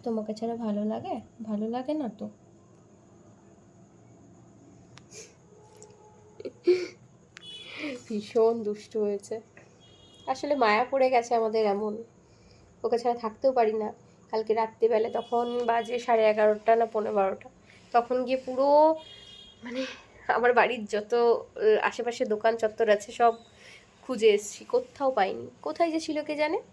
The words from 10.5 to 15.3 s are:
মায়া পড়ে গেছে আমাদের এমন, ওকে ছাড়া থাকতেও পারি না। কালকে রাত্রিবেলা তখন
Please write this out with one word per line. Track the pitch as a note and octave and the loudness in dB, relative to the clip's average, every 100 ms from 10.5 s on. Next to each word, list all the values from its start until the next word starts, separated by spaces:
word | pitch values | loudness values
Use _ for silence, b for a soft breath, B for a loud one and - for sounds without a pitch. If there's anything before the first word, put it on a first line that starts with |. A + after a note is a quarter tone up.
| C#4+ | 2
মায়া | A3+ G#3+ B3 | 4 4 2
পড়ে | C4+ C4 | 2 4
গেছে | B3+ A#3 A#3 | 2 2 0
আমাদের | A3 A3 G#3+ | 2 2 2
এমন, | G3+ G#3+ G#3 A#3 _ b b b b b _ | 0 -4 -8 -14 _ b b b b b _
ওকে | A3+ A#3 | -2 0
ছাড়া | A#3+ A#3+ | 0 -2
থাকতেও | A3 G#3+ C4+ | -6 0 0
পারি | B3+ A3 | 4 2
না। | A3 G#3+ - b b _ | 0 -6 -10 b b _
কালকে | A3 A3 | -4 0
রাত্রিবেলা | A3 A3 - A3 A3 A3+ | 0 0 0 2 2 0
তখন | - - | -4 -2